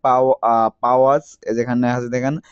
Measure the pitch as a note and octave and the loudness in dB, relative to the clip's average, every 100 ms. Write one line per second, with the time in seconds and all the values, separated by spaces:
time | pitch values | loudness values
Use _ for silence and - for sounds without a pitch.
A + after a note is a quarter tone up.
0 | C3+ B2+ C3 - A#2 A#2 A2 - B2 B2+ | 0 2 2 0 0 0 0 -2 0 2
1 | C3 D3 - - - A2+ A#2+ B2 B2 B2 | 4 2 -2 -16 -6 -4 -2 -2 -2 -4
2 | B2 B2 C3 D#3 - | -6 -6 -4 -6 -12